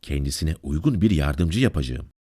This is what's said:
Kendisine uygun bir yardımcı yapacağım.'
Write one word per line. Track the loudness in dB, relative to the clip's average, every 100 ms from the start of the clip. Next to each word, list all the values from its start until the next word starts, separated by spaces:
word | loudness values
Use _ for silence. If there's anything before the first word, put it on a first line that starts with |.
Kendisine | -4 -4 -2 -2 -2 -4
uygun | -4 0 0 4
bir | 4
yardımcı | 4 0 0 0 2
yapacağım.' | 0 0 -4 -6 -12 _